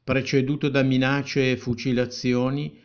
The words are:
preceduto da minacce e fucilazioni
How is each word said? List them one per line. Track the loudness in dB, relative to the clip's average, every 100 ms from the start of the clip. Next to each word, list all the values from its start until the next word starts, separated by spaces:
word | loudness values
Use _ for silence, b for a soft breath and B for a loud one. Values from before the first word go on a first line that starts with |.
preceduto | -2 -2 2 0 0 0 0
da | 2
minacce | 2 2 2 0 -2 0 0
e | 0
fucilazioni | -2 -4 -2 0 -2 -2 0 2 0 -2 -6 -12